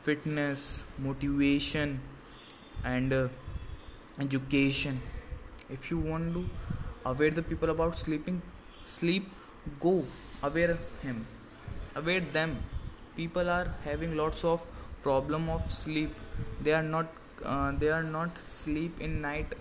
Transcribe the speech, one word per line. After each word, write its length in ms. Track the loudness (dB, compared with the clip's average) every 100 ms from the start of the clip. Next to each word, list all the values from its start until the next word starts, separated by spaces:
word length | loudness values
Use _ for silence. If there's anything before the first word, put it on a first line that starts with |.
fitness, 800 | 2 0 2 0 0 0 -2 -4 -6 -4
motivation, 1000 | -4 0 2 6 6 6 4 2 2 0 -6 -14 -16 -16 -16 -18 -12 -4
and, 280 | 0 2 4
uh, 160 | 4 2 -2 -8 -8 -6 -10 -10 -16 -16 -4
education. 840 | 0 0 2 4 6 4 0 -2 -4 -8 -8 -10 -10 -14 -10
If 220 | -10 -2
you 80 | 0
want 360 | 2 0 0 0
to 120 | -2 -4 -4 -4 -4 -4
aware 280 | -2 4 6
the 100 | 6
people 300 | 0 0 2
about 260 | 4 2 2
sleeping, 460 | -2 -2 0 -2 -4 -14 -16 -16 -12
sleep, 460 | 0 2 2 0 -12 -16 -12 -10 0
go 260 | 4 4 2 -6 -12 -4
aware 340 | -2 4 4 2 -2 -8
him, 240 | -6 -6 -6 -12 -16 -14 -10 -8 -6 -4
aware 260 | 0 2
them. 420 | 2 0 0 0 -4 -4 -6 -12 -12 -6
People 340 | -2 2 2
are 240 | 2 0 -4
having 320 | -4 -2 0 2
lots 280 | 2 2
of 180 | 2 2 0 -12 -12 -4
problem 480 | 4 4 4 0 2
of 220 | 0 0
sleep. 440 | -2 0 2 0 -2 -6 -4 -4 0
They 120 | 4
are 100 | 4
not, 240 | 4 2 0 -4 -16 -10
uh, 280 | -2 2 2
they 180 | 4 4
are 140 | 4
not 340 | 2 0 -2 -4
sleep 600 | -10 -8 -2 0 0 -2
in 220 | -2 0
night 320 | 0 -2 -4 -6